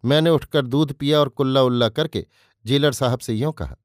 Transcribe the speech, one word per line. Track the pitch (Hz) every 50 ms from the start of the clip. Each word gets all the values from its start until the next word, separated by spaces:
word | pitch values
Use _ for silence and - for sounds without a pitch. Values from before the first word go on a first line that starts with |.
| -
मैंने | 120 139 151 160 170
उठकर | 165 143 - - - 151 135
दूध | 123 120 143 156 139 139
पिया | _ 143 139 151 151
और | 147 143
कुल्ला | _ - 143 131 131 135 131
उल्ला | 127 123 120 120 110
करके | 113 - 165 175 - 104 85 _ _ _ _ _ _ _ _
जेलर | 107 131 143 143 147 123
साहब | - 135 123 123 123
से | - - 113
यों | 107 131 156 156
कहा | - 87 71 64 _ _